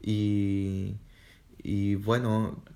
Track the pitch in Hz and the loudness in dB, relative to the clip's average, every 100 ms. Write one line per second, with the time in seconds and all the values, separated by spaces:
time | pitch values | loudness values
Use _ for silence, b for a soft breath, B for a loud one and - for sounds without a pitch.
0 | - 107 104 101 101 98 98 95 95 104 | -2 0 2 2 2 0 0 -2 -4 -8
1 | b b b b - - - 101 101 101 | b b b b -20 -12 -4 0 2 2
2 | 104 120 120 110 110 - - | 2 2 2 2 0 -4 -14